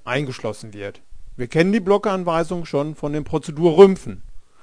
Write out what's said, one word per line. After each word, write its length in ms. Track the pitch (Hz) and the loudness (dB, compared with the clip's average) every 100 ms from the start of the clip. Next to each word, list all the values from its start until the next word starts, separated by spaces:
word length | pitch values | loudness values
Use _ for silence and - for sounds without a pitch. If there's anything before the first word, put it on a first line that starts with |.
| - | -6
eingeschlossen 680 | 127 143 123 113 104 110 | -4 -4 -8 -8 -8 -12
wird. 280 | 104 101 - - - - - | -12 -12 -14 -16 -14 -12 -10
Wir 120 | 123 | -4
kennen 240 | 156 180 | 0 2
die 80 | 220 | 2
Blockanweisung 840 | 180 202 214 190 175 165 165 180 165 | 2 0 0 -4 -2 -2 -2 -6 -4
schon 300 | 139 151 151 | -4 -4 -6
von 180 | 147 | -6
den 100 | 151 | -6
Prozedurrümpfen. 1000 | 143 156 - 147 170 156 196 185 - 92 - - - - | -4 -6 -6 0 4 10 8 8 -6 -12 -12 -14 -16 -20